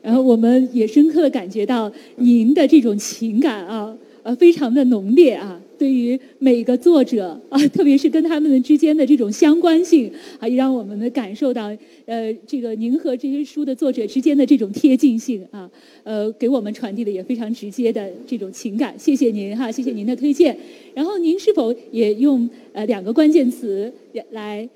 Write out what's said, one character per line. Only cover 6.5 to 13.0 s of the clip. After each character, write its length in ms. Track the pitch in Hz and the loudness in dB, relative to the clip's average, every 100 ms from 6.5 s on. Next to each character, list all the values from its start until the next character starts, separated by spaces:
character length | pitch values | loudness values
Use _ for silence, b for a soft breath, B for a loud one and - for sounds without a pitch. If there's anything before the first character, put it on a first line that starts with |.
| 240 | 2
个 140 | 226 247 | 0 2
作 260 | 349 320 | 4 4
者 340 | 247 226 185 156 - | 2 -2 -4 -12 -4
啊， 80 | 277 294 | 0 0
特 140 | - | 2
别 140 | 294 277 | 2 4
是 120 | 320 | 2
跟 140 | 320 | 0
他 160 | 320 311 | 0 0
们 220 | 302 262 | 2 2
之 140 | 247 302 | 2 2
间 180 | 311 | 2
的 100 | 311 | 2
这 120 | 262 277 | 2 2
种 120 | 208 | 0
相 300 | 214 302 330 | 2 2 4
关 240 | 339 330 | 2 2
性 260 | 349 330 214 B B B | 2 2 0 B B B
啊， 80 | 226 | -4
也 80 | |
让 180 | 247 269 | 0 0
我 80 | 254 | -2
们 160 | 202 208 | -6 -8
能 120 | 240 | -6
感 240 | 240 202 | -6 -8
受 180 | 220 277 | -4 -4
到， 160 | 247 208 214 b b | -4 -8 -12 b b
呃， 280 | - 226 220 226 214 | -10 -8 -8 -10 -10
这 140 | 277 | -8
个 120 | 233 | -8
您 220 | 220 233 | -6 -4
和 200 | 294 | -2